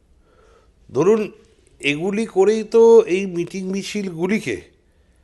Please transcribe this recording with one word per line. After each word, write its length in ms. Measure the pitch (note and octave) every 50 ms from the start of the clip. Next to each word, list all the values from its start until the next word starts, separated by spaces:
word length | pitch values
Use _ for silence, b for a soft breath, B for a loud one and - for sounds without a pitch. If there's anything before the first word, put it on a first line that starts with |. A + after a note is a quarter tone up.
| _ _ _ _ b b b b b b b b b b b _ _ -
ধরুন, 400 | G#2 B2+ D#3 F#3+ A3 A3 G#3 - - _ _ _ _ _ _ _ _ _
এগুলি 460 | - C#3+ D3 D3 E3+ G3+ G3 G#3+ A3+
করেই 380 | - - F#3 G3 G3+ A3 A3 G#3+
তো 380 | G#3+ - A3+ A3+ A3+ A#3 A3+
এই 240 | - - F3 F#3+ G3
মিটিং 440 | F#3+ F3 E3+ F3 - - F#3+ F#3+ F#3
মিছিলগুলিকে 880 | F#3+ G3 F#3+ - - G#3 G3 F#3+ E3+ D#3+ F3 F#3 A3 G#3+ - C#3 G#2 - - _ _ _ _ _ _ _ _ _ _ _